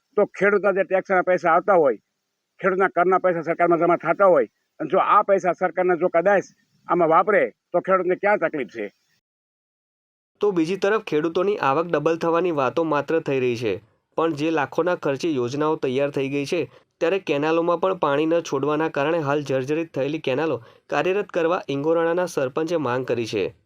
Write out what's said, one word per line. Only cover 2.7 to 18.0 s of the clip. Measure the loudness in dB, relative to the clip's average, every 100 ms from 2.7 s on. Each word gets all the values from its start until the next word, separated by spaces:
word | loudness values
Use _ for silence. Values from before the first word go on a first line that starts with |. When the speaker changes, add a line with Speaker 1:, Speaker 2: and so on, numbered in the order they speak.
| 0 0
Speaker 1:
કરના | 2 2 2
પૈસા | 2 0
સરકારમાં | -2 0 2 2
જમા | 2 0
થતા | 0 2 4
હોય | 4 2 _ _ -12
અને | -2
જો | 0
આ | 2 2
પૈસા | 4 2 0
સરકારના | -2 -2 0 0 0
જો | 0
કદાચ | 2 2 2 0 _ _ _ -4
આમાં | 0 4
વાપરે | 4 4 2 0 -4 _
તો | -4
ખેડૂતને | 0 0 0 -2
ક્યાં | 0 0
તકલીફ | -2 -4 -8
છે? | -8 -12 -12 _ _ _ _ _ _ _ _ _ _ _ _ _ _
Speaker 2:
તો | 0
બીજી | 2 0 0
તરફ | 0 0
ખેડૂતોની | 0 -2 0 0 -2 0
આવક | 0 0 0
ડબલ | 0 0 0
થવાની | 0 0 0
વાતો | 0 0 0
માત્ર | 0 0 0 -2
થઈ | 0 0
રહી | 0 -2
છે, | -4 -6 -8 _ _ -2
પણ | -2
જે | -2 -2
લાખોના | -2 -2 -2 -2 -2
ખર્ચે | -2 -2 -2
યોજનાઓ | -2 -2 -2 -2 -2
તૈયાર | -2 -2 -2
થઈ | -2 -4
ગઈ | -4 -4
છે, | -4 -6 -10 _ _
ત્યારે | -2 -2
કેનાલોમાં | -2 -2 0 0 0 0
પણ | 0
પાણી | 0